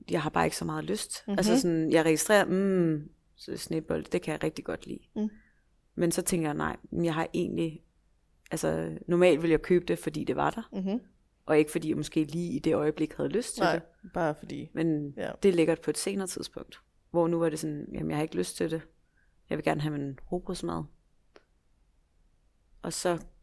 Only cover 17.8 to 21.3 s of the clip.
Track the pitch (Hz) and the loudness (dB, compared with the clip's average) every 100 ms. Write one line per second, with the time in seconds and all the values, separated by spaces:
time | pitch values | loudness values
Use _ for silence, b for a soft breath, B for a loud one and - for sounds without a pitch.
17.8 | - - 156 151 160 170 180 - 165 160 | -8 -6 -2 -2 -2 -2 -4 -2 -2 -2
18.8 | - _ _ _ _ _ - 151 156 151 | -8 _ _ _ _ _ -8 -4 0 0
19.8 | 151 147 139 135 - 180 180 175 170 170 | -2 -4 -6 -10 -8 -6 -6 -6 -4 -6
20.8 | 147 - _ _ _ | -8 -14 _ _ _